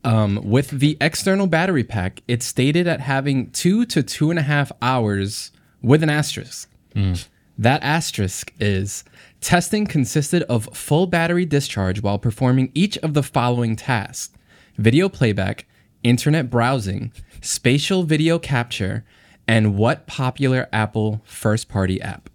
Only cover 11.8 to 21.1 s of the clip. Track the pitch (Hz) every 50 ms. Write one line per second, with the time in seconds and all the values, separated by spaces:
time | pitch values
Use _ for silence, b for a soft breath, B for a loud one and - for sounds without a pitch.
11.8 | 95 92 95 107 110 101 101 104 - 120 107 - 131 123 127 131 131 131 - 151
12.8 | 190 208 - - - 160 143 151 131 - - - 120 123 123 120 120 113 110 110
13.8 | - - 127 107 98 - - - - - _ b b b b b b b b -
14.8 | 104 113 117 156 190 190 - - 139 113 101 98 92 98 107 - - b b b
15.8 | b b b _ - 120 123 120 - 147 151 160 127 123 123 120 113 123 117 110
16.8 | 101 95 98 101 - 120 B B B B B B - - - - - 120 127 143
17.8 | 143 - 196 185 175 151 160 151 156 165 165 165 165 - 139 123 123 - - -
18.8 | 104 92 101 110 - b b b b b b b b - 113 113 107 104 98 98
19.8 | 107 120 143 147 _ - - - 131 127 127 - 135 131 131 127 - - - 110
20.8 | 110 107 - 110 107 107